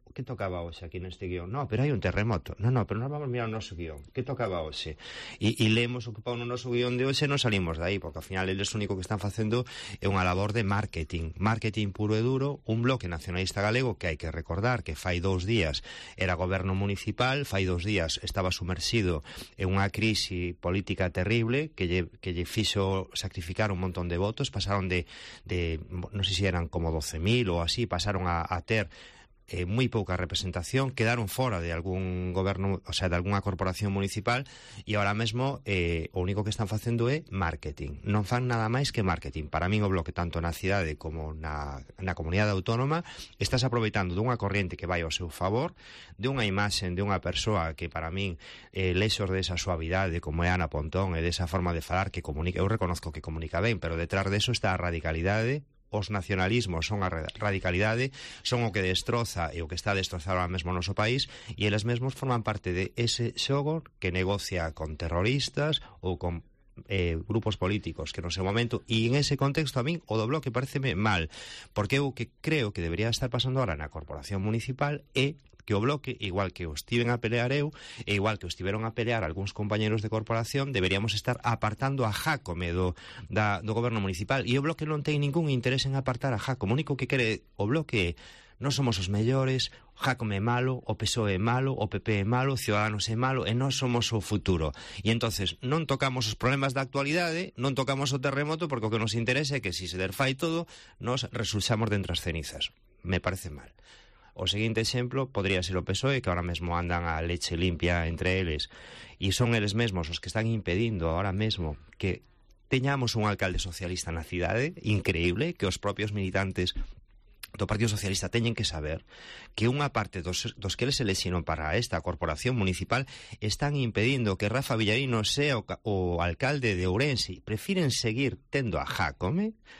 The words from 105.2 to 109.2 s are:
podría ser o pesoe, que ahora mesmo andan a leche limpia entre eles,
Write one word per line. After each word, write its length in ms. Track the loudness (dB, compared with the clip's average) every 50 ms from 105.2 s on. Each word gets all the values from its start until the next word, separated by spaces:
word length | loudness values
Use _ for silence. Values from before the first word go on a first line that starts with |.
| -2 0
podría 320 | 0 0 2 2 2 2
ser 160 | 2 2 0
o 80 | 0 0
pesoe, 400 | 0 0 0 2 2 2 2 2
que 80 | 0 0
ahora 80 | 0
mesmo 320 | 0 0 -2 -2 0 0 0
andan 320 | 0 2 2 0 0 0
a 160 | 0 0 0
leche 320 | 0 -2 -2 -2 -2 -2 0
limpia 560 | 2 2 2 2 2 2 2 2 2 2 0
entre 320 | 0 0 2 2 2 2
eles, 320 | 2 0 0 -2 -4 -6 -8 -14 -20 -18 -18 -18 -18 -18 -8 -2